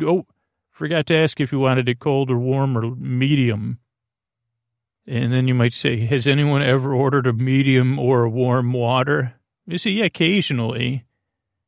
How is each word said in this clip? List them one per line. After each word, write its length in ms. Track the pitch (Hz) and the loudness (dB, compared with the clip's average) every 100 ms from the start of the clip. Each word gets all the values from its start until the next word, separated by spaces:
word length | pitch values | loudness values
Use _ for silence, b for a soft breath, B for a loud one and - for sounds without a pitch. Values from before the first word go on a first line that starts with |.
Oh, 240 | 156 175 - _ _ _ _ | -2 -2 -4 _ _ _ _
forgot 340 | _ 151 165 147 | _ -4 -2 0
to 80 | 160 | 2
ask 240 | 160 - | 2 0
if 140 | 139 | -4
you 60 | 139 | 0
wanted 280 | 131 131 123 | 2 2 0
it 120 | 120 | -2
cold 300 | 151 135 131 | 0 0 0
or 80 | 120 | -2
warm 400 | 127 135 139 120 | 0 0 0 -2
or 160 | 117 127 | -4 -6
medium." 800 | 131 127 135 143 120 107 113 123 _ _ _ _ _ _ _ _ _ _ _ _ - | -6 -2 2 2 2 0 -6 -8 _ _ _ _ _ _ _ _ _ _ _ _ -8
And 240 | 117 120 | -4 0
then 160 | 127 127 | 0 2
you 80 | 123 | 2
might 180 | 120 | 0
say, 260 | - 139 120 | 0 -2 0
"Has 280 | 113 139 139 | 0 0 2
anyone 340 | 139 147 143 | 2 2 2
ever 320 | 139 131 135 | 2 0 0
ordered 340 | 127 139 139 127 | 0 0 2 0
a 60 | |
medium 640 | 113 131 135 135 127 127 139 | 0 0 2 4 4 2 0
or 260 | 120 127 | 2 2
a 60 | 117 | 2
warm 440 | 120 127 127 120 | 0 0 0 0
water?" 640 | 123 117 127 131 147 127 - _ _ - | -2 0 0 0 -2 -2 -10 _ _ -10
You 120 | 175 | -6
say, 100 | 220 | -4
"Yeah, 160 | 208 196 | -2 -2
occasionally." 1000 | - 165 202 - 127 113 120 123 135 - _ _ _ _ _ | 0 0 0 0 -2 -4 -4 -4 -6 -10 _ _ _ _ _